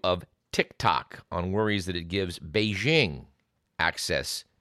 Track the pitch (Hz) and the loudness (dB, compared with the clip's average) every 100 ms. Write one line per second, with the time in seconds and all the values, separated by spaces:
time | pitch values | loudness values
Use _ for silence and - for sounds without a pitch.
0 | 92 90 - _ _ - - - 110 69 | 2 0 -2 _ _ -2 -2 0 2 2
1 | - - - 82 90 101 107 104 90 87 | 0 -12 -8 -4 -2 0 2 0 -2 -6
2 | 85 95 92 85 82 82 110 98 113 160 | -4 -2 -2 -6 -4 0 0 0 2 4
3 | 107 69 - _ _ _ _ - 82 - | 4 -2 -12 _ _ _ _ 0 0 0
4 | - 78 69 - - _ | 0 -2 -2 -6 -10 _